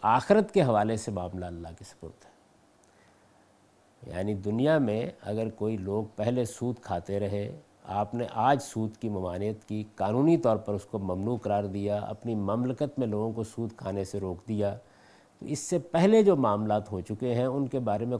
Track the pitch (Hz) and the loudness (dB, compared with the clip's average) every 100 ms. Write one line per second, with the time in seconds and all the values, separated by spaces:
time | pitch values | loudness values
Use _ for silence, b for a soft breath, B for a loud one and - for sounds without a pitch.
0 | 107 123 - 208 214 202 135 107 104 110 | 2 4 6 4 4 4 4 4 4 0
1 | - 98 90 92 87 85 82 85 - - | -4 -6 -6 -6 -8 -10 -12 -14 -18 -18
2 | 82 - - _ _ _ _ _ b b | -18 -18 -20 _ _ _ _ _ b b
3 | b b b b b _ _ _ _ _ | b b b b b _ _ _ _ _
4 | - 82 101 101 101 113 143 156 123 107 | -10 -4 -4 -2 -2 2 4 4 2 0
5 | 120 - 98 107 113 - 107 110 95 104 | -2 -6 -6 -4 -4 -4 -4 -2 -2 -4
6 | 110 - 107 127 120 - 120 120 - 87 | -4 -4 -2 0 -2 -4 -6 -6 -6 -6
7 | - 101 101 101 107 151 - _ - 98 | -4 -4 -2 -4 -6 -10 -18 _ -6 -4
8 | 104 120 117 113 123 139 - 113 110 - | -4 -4 -4 0 2 2 0 -4 -4 -4
9 | 113 101 90 90 104 107 - 107 104 - | -6 -4 -4 -2 -4 -4 -6 -6 -6 -2
10 | 95 117 151 165 120 107 104 104 - 107 | 0 4 6 6 4 2 0 -6 -4 -6
11 | 98 90 104 123 - 104 104 101 101 104 | -4 -2 -2 -2 0 0 0 -2 -2 -2
12 | 104 107 117 110 98 113 123 123 147 - | -4 -8 -4 -2 0 0 0 -2 -4 -2
13 | 120 104 113 113 107 - 117 113 95 98 | -2 0 -2 -4 -6 -6 -8 -6 -6 -4
14 | 95 101 95 87 - 107 101 104 b b | -4 -4 -6 -6 -4 -2 -2 -2 b b
15 | b b b - - 143 - 175 - 165 | b b b -14 -8 -8 -2 -4 0 4
16 | 190 220 202 160 120 104 107 107 104 95 | 6 8 8 6 4 2 2 0 0 -6
17 | 92 107 127 120 127 139 135 135 113 104 | -6 -4 -2 0 0 -2 -2 -2 -2 -2
18 | 120 123 | -2 -4